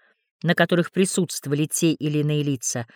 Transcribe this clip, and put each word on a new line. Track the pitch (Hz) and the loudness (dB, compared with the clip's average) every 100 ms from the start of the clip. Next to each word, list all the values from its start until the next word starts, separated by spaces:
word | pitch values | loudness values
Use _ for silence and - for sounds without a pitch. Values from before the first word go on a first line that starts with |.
| _ _ _ _ | _ _ _ _
на | 156 | 0
которых | 180 170 170 165 | 2 4 2 0
присутствовали | 185 190 - 175 - 135 143 151 | 0 0 0 -2 -4 -4 -2 -2
те | - 165 | 0 0
или | - 151 147 | 0 0 0
иные | 147 151 | 0 0
лица, | 143 135 - 123 117 | -2 -2 -4 -6 -8